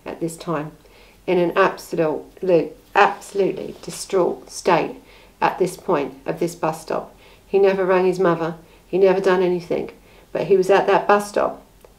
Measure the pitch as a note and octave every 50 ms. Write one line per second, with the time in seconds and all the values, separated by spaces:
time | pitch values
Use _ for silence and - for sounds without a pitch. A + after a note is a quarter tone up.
0 | - - - - E3+ D#3+ E3 - - F3+ D#3+ D3 D3+ D#3 - - _ - - -
1 | - - _ _ _ - F3+ F3+ F3 E3+ - G3 F#3+ - - - - - - E3+
2 | E3 D#3 C#3+ - - - - - - F#3 F3+ D#3+ D3+ - - - - - - G3
3 | G3+ F#3 - - - - - G3 F#3+ F3 - - - - - - - F3 - -
4 | - - G3+ F#3+ E3+ - - - - - - - - G#3 F3 D3+ - - - -
5 | - - - - - - _ _ - - - - F#3 E3+ - - - - F3+ D3
6 | C#3 C3 - - - - D#3+ - F3 E3 E3 - - D#3+ D#3+ - - - - -
7 | - - - - - - - - _ - - G3 G3 G3 F#3+ F#3+ F#3 F3+ F#3+ F3+
8 | F#3 F#3 E3+ F3 F#3+ F3 E3+ D#3+ E3 D#3+ E3 - - - - - _ _ - F#3
9 | G3 F#3+ F3+ F#3+ F#3 F#3+ F#3 F#3 F#3 F3 F3+ F3 E3+ - D3+ C#3+ - - - -
10 | _ _ - - - _ - - D3+ D#3 G3 F#3 F#3 F#3 G3 F#3 - - G3 -
11 | - - G#3 G#3 G#3 - - - - - - - - _ _ _ - - _